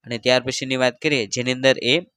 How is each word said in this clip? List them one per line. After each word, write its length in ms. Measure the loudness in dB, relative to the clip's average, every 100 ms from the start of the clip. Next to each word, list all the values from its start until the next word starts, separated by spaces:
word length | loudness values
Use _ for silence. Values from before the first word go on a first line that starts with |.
| -8
અને 100 | -2
ત્યાર 240 | 2 2
પછીની 340 | 0 -6 -4 0
વાત 180 | 0 0
કરીએ 280 | -2 -2 -2
જેની 260 | -4 -4
અંદર 240 | 2 2 2
એ 160 | 2 0 -2